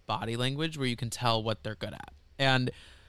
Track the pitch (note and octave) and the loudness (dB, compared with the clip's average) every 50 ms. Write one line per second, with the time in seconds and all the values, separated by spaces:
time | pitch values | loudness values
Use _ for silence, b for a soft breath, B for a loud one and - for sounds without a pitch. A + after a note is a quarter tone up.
0 | _ - G#2+ G#2+ G#2+ A2 A2+ A#2 B2 C3 C#3 C#3+ D#3+ E3 D#3+ D3 C3+ B2+ A#2+ - | _ -4 -4 -2 -2 -2 -2 0 -2 -2 0 -2 -4 -4 -2 -2 -2 -2 0 -2
1 | B2 A2+ - - B2 A#2+ A2+ A2+ A2 A2+ A2 - - A2 G#2+ - - G2+ - - | -2 -4 -2 0 2 4 4 4 2 0 -2 -2 -4 -8 -6 -6 -6 -8 -8 -10
2 | - - - - - - - - C#3 C3+ C3 B2+ B2+ B2+ B B B B B B | -14 -16 -18 -20 -20 -10 -2 2 4 4 4 4 2 0 B B B B B B
3 | B | B